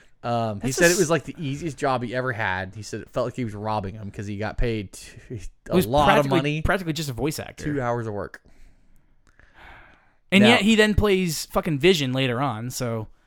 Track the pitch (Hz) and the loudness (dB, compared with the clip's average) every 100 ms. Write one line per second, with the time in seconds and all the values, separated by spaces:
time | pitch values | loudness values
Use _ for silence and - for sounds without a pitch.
0 | _ _ 120 120 113 101 131 131 170 180 | _ _ -4 -2 -2 -4 -4 2 4 4
1 | 156 165 135 151 143 143 170 135 143 127 | 2 0 -2 -8 -6 -6 -8 -4 -2 0
2 | 120 123 127 110 104 92 95 107 104 110 | -2 -4 -4 -4 -4 -4 -6 -10 -12 -12
3 | - 135 123 127 117 101 107 107 98 110 | -6 -4 -4 -4 -8 -6 -4 -4 -4 -10
4 | 101 107 101 101 104 - 123 110 95 - | -12 -10 -10 -8 -6 -2 0 -2 -6 -14
5 | - - - 113 - - - - 156 143 | -20 -20 -14 -12 -12 -16 -2 0 2 4
6 | 139 143 139 135 147 151 156 190 170 151 | 6 4 4 0 0 0 0 0 -2 -4
7 | 147 113 143 151 - - 151 143 120 120 | -6 -4 -4 -4 -10 -8 -6 -4 -2 -4
8 | 113 101 82 - _ - - _ _ _ | -4 -6 -8 -12 _ -20 -20 _ _ _
9 | _ _ _ _ - - - - - _ | _ _ _ _ -20 -20 -20 -20 -20 _
10 | _ _ _ 196 208 233 202 214 214 208 | _ _ _ 6 8 6 6 6 4 4
11 | 208 190 180 147 - 214 185 143 170 175 | 2 2 0 -4 -4 -4 -2 2 4 4
12 | 131 127 135 117 139 110 120 - 123 113 | 0 0 0 0 -2 -4 -8 -6 -4 -4
13 | 107 - | -8 -16